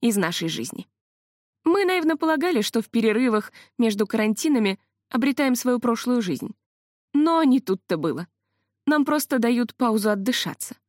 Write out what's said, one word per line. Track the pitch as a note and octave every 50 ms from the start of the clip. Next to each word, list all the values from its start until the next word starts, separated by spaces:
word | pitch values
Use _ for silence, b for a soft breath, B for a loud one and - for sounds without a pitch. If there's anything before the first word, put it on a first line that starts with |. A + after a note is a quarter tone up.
из | - A#3 G#3
нашей | G3+ F3 E3 F3 - E3+ E3
жизни? | D#3 - - - - - - - _ _ _ _ _ _ _ _ _ _ _ _ _ _ _
Мы | D#4+ F4 G4+ G4
наивно | F4+ F#4 F4+ D#4+ D#4+ D#4+
полагали, | D4+ E4 D#4+ D#4+ C#4+ D#4 F4+ E4+ A3+
что | - - - A3+
в | G#3+ -
перерывах | - A#3 A3 A3 G#3 A#3 C4 B3 G#3+ G#3+ G#3 - B B B B B
между | - A#3 A3 G3+ G3+ G#3+
карантинами | - - A3 G#3+ A3 G#3+ - - D#4+ C#4+ A#3 G#3+ G3 F#3+ - _ _ _ _ _ _
обретаем | - A#3+ C4 C#4+ B3+ - C#4+ C4 B3+
свою | A#3+ - B3+ B3 A#3+
прошлую | - A#3 A#3 - - B3 B3 A#3+
жизнь. | G#3 F3+ C#3+ - - - - - _ _ _ _ _ _ _ _ _ _ -
Но | C#4+ D4+ D#4+ E4 E4 D#4+
не | C4 B3 C4
тут-то | - - F#3+ F#3 _ - F3+
было. | D#3+ D#3+ D#3+ A#2+ C#3+ F3 - _ _ _ _ _ _ _ _ _ _ _
Нам | C#4 D4+ D4+ C4+
просто | - D4 D4+ - - C#4+ B3
дают | A3+ A#3 B3 A#3 B3 - -
паузу | - B3+ A#3 G#3+ A3 G3+ G#3+
отдышаться. | G#3 G3 F#3+ B3 B3 - - E3 C#3 - - - - - _